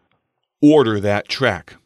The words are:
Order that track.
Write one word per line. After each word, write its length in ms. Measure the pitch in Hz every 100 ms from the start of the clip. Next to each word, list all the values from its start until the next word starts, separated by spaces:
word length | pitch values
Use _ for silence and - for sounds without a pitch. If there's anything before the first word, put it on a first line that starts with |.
| _ _ _ _ _ _
Order 380 | 147 156 117 104
that 300 | 101 101 -
track. 480 | - 127 90 - -